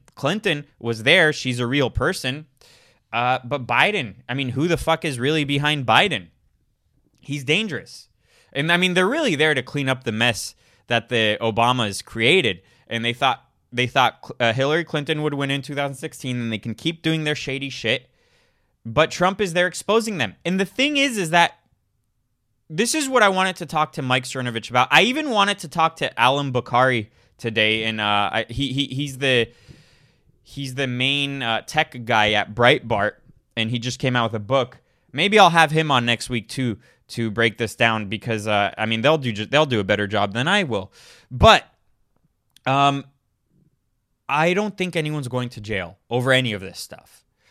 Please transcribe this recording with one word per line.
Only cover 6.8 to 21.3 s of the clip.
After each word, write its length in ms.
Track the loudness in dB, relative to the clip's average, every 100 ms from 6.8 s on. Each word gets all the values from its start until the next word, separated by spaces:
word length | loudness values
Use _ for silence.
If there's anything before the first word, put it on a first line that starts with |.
| _ _ _ _
He's 240 | -10 -6
dangerous. 640 | 0 0 -2 -8 -12 -20 -20 _ _ _ _
And, 180 | -4 0
I 60 | 2
mean, 160 | 2
they're 120 | 2 2
really 280 | 2 0
there 180 | 2 2
to 100 | 0
clean 280 | -2 -4 -2
up 140 | -2
the 80 | -4
mess 420 | 0 0 0 -6 -14 _ _ -4
that 240 | -2 0
the 260 | 0 0 0
Obamas 600 | 0 2 2 2 -2 -4
created. 600 | -10 0 4 4 2 -2 _ _ -8
And 140 | -4
they 80 | -4
thought, 320 | 0 0 0 _ _ _
they 160 | -2 0
thought, 440 | 2 2 0 -10 -2
uh, 140 | 0
Hillary 280 | 2 2 0
Clinton 380 | -2 -4 -4 -4
would 140 | -2
win 160 | -2 -2
in 100 | -4
two 140 | -6
thousand 220 | -6 -6 -6
sixteen, 440 | -12 -10 -6 -4
and 100 | -4
they 60 | -4
can 180 | -6
keep 280 | -6 -4 -2
doing 220 | -2 -2
their 100 | -2
shady 340 | -4 -6 -8 -8
shit. 400 | -6 -2 -2 -4 _ _ _ _ _ _ _ -4
But 240 | 2 2
Trump 320 | 2 0 2
is 100 | -2
there 140 | 0 0
exposing 500 | -2 0 0 0 -2
them. 200 | -4 -4
And 160 | -4 -2
the 60 |
thing 320 | -2 0 0 2
is, 220 | 0 0
is 100 |
that 300 | 0